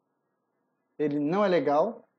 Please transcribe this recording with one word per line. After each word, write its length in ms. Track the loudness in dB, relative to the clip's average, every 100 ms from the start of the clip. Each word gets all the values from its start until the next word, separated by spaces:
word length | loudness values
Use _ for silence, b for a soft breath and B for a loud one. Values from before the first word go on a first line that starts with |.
| _ _ _ _ _ _ _ _ _ -6
ele 220 | -4 -2
não 240 | -2 0
é 60 | 2
legal, 580 | 2 2 2 0 -2 -18